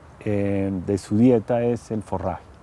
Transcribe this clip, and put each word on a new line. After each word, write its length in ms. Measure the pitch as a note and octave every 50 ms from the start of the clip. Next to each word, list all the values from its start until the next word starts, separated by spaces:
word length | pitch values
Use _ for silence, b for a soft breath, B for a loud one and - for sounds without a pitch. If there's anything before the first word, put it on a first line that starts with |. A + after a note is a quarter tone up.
| - - - - -
eh, 440 | A2 G#2 G2+ G2+ G2 G2+ G2 G2 G2 G2 F#2 F2
de 140 | G2 G2+ F#2+
su 180 | - - G#2+
dieta 460 | G#2 A#2 C3 B2 A2+ G2 - B2 A#2 A#2+
es 300 | A#2+ A#2+ A2+ - - A2+
el 100 | G#2+ F#2+
forraje. 400 | - - F#2 F#2 F#2+ E2+ - - - - -